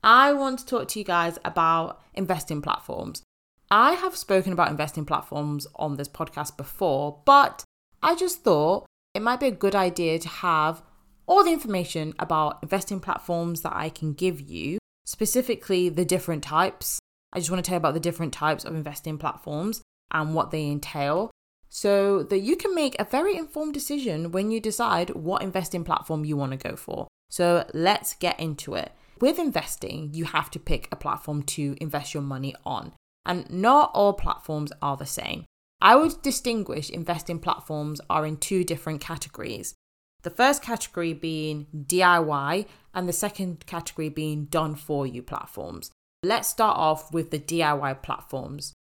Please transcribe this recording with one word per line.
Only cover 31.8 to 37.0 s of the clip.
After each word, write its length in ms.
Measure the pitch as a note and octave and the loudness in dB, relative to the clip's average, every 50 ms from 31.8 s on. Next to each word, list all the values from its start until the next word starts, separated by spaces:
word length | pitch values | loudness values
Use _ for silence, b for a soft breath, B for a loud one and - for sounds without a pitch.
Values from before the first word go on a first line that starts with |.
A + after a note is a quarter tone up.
| - D#3 C#3+ D3 C#3 - - | -8 -6 -6 -6 -6 -6 -6
your 80 | D3+ C#3 | -6 -4
money 320 | C#3 C3+ C3 C3+ C#3 - - _ | -4 -6 -6 -6 -8 -8 -8 _
on. 280 | - C3 G#2 - - - _ _ _ _ _ _ | -6 -6 -6 -8 -10 -18 _ _ _ _ _ _
And 240 | - F3 F3+ - - | -2 -2 -2 -4 -6
not 400 | F3 F3+ G3 A#3 C4+ D4 D4+ - - | -4 2 6 8 8 8 8 6 6
all 200 | G3 G3+ G3+ G3+ | 6 6 6 4
platforms 580 | G3+ - - - - - - D#3 D3+ D3+ C#3+ - - | 2 0 -2 -2 -4 -6 -6 -4 -4 -4 -6 -6 -4
are 160 | - C#3+ C#3 | -4 -4 -2
the 80 | C3+ C#3+ | -4 -6
same. 400 | C#3 - - - - - - - - _ _ _ _ _ _ | -8 -8 -8 -6 -6 -8 -8 -10 -16 _ _ _ _ _ _
I 160 | - G3 A#3 | 8 10 10
would 280 | C#4 D#4+ D#4+ D#4 - - | 10 8 6 0 -2 -2
distinguish 680 | C#4 - - - B3 A#3 A3 F#3+ - - D3+ C#3 - | -2 -2 0 -2 -2 -2 -2 -2 -4 -6 -6 -6 -8
investing 480 | - E3+ | -8 -8